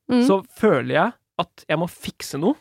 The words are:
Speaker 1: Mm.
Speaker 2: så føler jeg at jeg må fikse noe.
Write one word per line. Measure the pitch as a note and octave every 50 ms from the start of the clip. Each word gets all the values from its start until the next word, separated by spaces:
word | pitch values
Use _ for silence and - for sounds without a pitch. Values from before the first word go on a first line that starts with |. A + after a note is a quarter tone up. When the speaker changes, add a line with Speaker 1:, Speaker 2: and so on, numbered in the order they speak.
| _ -
Speaker 1:
Mm. | B3 B3 A#3+
Speaker 2:
så | F3 G3 G3 -
føler | - - - - G#3+ F3+ C3 A#2+ B2+ C3
jeg | D3 F3 A3+ - _ _ _ _ -
at | E3+ - _ - - -
jeg | D#3 D3+
må | E3+ F3
fikse | - - - - - - - - - C#3
noe. | D3+ G#3 D4+ -